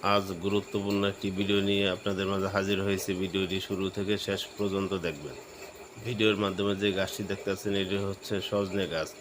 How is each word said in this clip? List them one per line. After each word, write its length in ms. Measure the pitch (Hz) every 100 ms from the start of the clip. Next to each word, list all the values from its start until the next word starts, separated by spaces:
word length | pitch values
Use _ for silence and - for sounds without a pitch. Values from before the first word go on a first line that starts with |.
| 98
আজ 120 | 101 95 87
গুরুত্বপূর্ণ 580 | 98 101 98 104 98 101 101
একটি 160 | 101 101 95
ভিডিও 220 | 98 101
নিয়ে 220 | 98 101 98
আপনাদের 320 | 92 - 95 98
মাঝে 200 | 98 95
হাজির 240 | 101 98 98
হয়েছে। 300 | 98 95 -
ভিডিওটি 440 | 92 95 95 92 95
শুরু 240 | - 95 95
থেকে 240 | 98 98 101
শেষ 220 | - 98 -
পর্যন্ত 380 | - 101 98 95 95
দেখবেন। 340 | 85 76 71 - - - - - - -
ভিডিওর 340 | 113 107 107 101
মাধ্যমে 300 | 101 92 101 98
যে 120 | 101
গাছটি 300 | 95 95 -
দেখতে 240 | 101 98 -
পাচ্ছেন, 240 | 98 107 98
এটি 200 | 95 98 98
হচ্ছে 260 | 98 - 101 92
সজনে 380 | 101 98 98 90
গাছ। 220 | 80 80 -